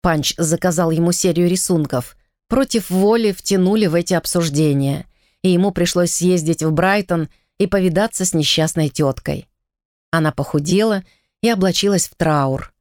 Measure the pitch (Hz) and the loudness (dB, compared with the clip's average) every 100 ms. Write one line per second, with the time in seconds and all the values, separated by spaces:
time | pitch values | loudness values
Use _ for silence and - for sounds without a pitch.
0 | 185 160 139 - 165 160 185 165 170 160 | 0 0 -2 -4 -2 0 0 0 0 2
1 | 170 175 185 165 175 185 - 175 147 127 | 0 0 0 2 0 0 0 0 0 -4
2 | - - _ _ _ 233 269 233 - 185 | -6 -18 _ _ _ -2 0 -2 -2 0
3 | 202 233 220 185 - 196 180 214 202 170 | 2 2 0 -2 -2 2 2 2 2 0
4 | 175 175 - 180 165 143 156 139 139 143 | 0 -2 0 -2 0 2 2 2 0 -4
5 | - _ _ _ 190 175 196 190 175 175 | -8 _ _ _ 0 2 2 0 0 0
6 | 175 - 175 180 156 160 156 156 185 202 | 0 0 2 2 0 -2 0 2 2 0
7 | 196 170 156 _ _ _ 196 202 185 165 | 0 -4 -4 _ _ _ -2 2 2 0
8 | 220 - 185 160 147 - 156 - 151 - | -2 -2 -2 0 0 0 0 0 -2 0
9 | 143 131 - 73 - _ _ _ _ _ | -2 -2 -6 -8 -10 _ _ _ _ _
10 | _ 165 156 - 143 151 147 185 220 202 | _ -2 -2 -2 -4 -4 0 0 2 -2
11 | - _ _ _ 233 220 185 170 202 196 | -6 _ _ _ -2 2 0 0 0 0
12 | - _ 165 151 135 135 - _ | -2 _ 0 0 0 -4 -8 _